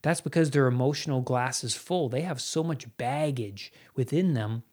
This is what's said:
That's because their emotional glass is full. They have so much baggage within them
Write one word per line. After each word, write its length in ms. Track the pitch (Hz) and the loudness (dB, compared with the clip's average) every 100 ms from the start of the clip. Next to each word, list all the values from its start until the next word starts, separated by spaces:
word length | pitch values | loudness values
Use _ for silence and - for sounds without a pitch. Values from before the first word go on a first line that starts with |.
That's 180 | 151 165 | 0 0
because 320 | 147 165 156 | 0 2 4
their 160 | 143 131 | 6 4
emotional 540 | 123 131 147 - 131 | 4 2 0 -2 -2
glass 420 | 123 127 127 127 | 0 0 0 -2
is 120 | 120 - | -4 -6
full. 340 | - 180 139 | -2 -2 0
They 120 | 127 | -2
have 200 | 175 139 | -4 -6
so 200 | - 160 | -4 -2
much 360 | 165 143 117 - | -2 -4 -8 -6
baggage 720 | 120 143 156 131 104 98 - - - - | -4 0 0 -2 -6 -10 -16 -20 -12 -4
within 380 | 123 151 185 | 0 2 2
them 300 | 131 107 113 - | 2 0 -4 -8